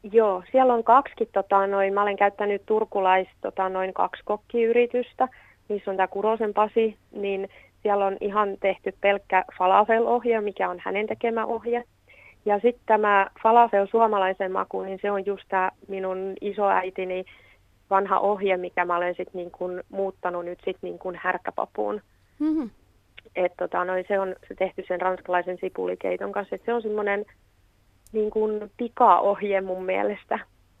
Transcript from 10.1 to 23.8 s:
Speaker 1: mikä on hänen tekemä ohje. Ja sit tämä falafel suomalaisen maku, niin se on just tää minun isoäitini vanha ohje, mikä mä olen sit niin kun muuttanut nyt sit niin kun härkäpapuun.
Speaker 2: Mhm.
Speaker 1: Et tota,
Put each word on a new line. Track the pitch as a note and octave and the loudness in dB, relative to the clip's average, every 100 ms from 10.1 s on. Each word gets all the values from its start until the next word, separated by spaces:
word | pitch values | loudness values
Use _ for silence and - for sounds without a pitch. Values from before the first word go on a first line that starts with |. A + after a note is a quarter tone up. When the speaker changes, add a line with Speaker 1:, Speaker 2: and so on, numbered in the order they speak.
| A#3+ A#3 A3+ | 0 2 -2
Speaker 1:
mikä | G#3 G3 F#3 | -2 -4 -6
on | F3 | -4
hänen | F#3+ G3 G#3+ | -6 -4 -4
tekemä | A3 A#3 A3+ G#3+ | -4 -4 -2 -4
ohje. | A3+ A3+ A#3+ A#3+ _ _ - - _ G#3 | -4 -4 -4 -6 _ _ -20 -20 _ -2
Ja | G#3 | 2
sit | A3+ A#3+ - | 2 0 0
tämä | G#3+ G#3+ G3+ G3 - | 2 6 4 2 0
falafel | A3+ A#3 A#3 G3+ G3 | 6 6 6 4 2
suomalaisen | A3+ A3+ G#3 F#3+ F#3+ F#3+ | 4 4 4 0 -2 -4
maku, | F#3+ F#3+ G3 | -2 -4 -6
niin | F#3+ F#3+ | -8 -6
se | G#3 | -4
on | G3+ F#3+ | -2 -4
just | G3 - | -8 -4
tää | F#3+ F#3 - - | -2 -2 -4 -12
minun | F#3+ F#3+ F#3 F#3+ F#3+ | -8 -6 -6 -8 -8
isoäitini | G#3 G3 G3+ F#3+ F#3 F#3 F#3 F#3 F#3 - _ _ _ _ _ | -8 0 2 2 0 -8 -6 -6 -8 -18 _ _ _ _ _
vanha | G3 G3 F#3+ | 2 4 2
ohje, | G3+ G#3 G3 F3+ | 2 0 0 0
mikä | F3+ - | -2 -4
mä | F3 F3 | 0 0
olen | F3 | -2
sit | F3 F3+ | -4 -8
niin | F#3 F3 | -8 -12
kun | - F3+ F3+ - | -8 -8 -8 -10
muuttanut | G3 G3 F#3+ F3+ F3 | -6 -6 -4 -6 -6
nyt | F3 F3+ | -8 -8
sit | - F#3 | -8 -8
niin | F#3 F3 | -10 -10
kun | F#3 F3 | -10 -6
härkäpapuun. | F#3 F#3 - - - - G#3 G#3 _ _ _ _ | -4 -4 -6 -6 -6 -4 -4 -6 _ _ _ _
Speaker 2:
Mhm. | D4+ D#4 A#3 - _ _ _ - - - | -2 -2 -4 -12 _ _ _ -20 -12 -4
Speaker 1:
Et | F3+ - | -4 -4
tota, | F3 F3+ | -4 -4